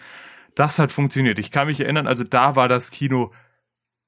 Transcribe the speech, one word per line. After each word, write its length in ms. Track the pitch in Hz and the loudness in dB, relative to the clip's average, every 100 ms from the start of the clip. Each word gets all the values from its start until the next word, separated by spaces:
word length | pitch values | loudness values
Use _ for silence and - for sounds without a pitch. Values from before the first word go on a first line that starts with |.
| - - - - _ | -14 -20 -20 -20 _
das 260 | - 147 - | 0 0 2
hat 120 | 143 | 0
funktioniert. 480 | - 139 135 127 101 | 2 -2 2 0 0
Ich 100 | - | -2
kann 180 | 143 151 | -2 -2
mich 120 | 139 | -2
erinnern, 280 | 139 151 120 | -2 -2 -2
also 180 | 123 120 | -4 0
da 320 | 127 135 131 | 2 2 2
war 100 | 123 | 2
das 240 | 123 - | 0 -2
Kino 420 | - 139 131 110 - _ _ _ _ _ _ | -6 -2 -2 -2 -8 _ _ _ _ _ _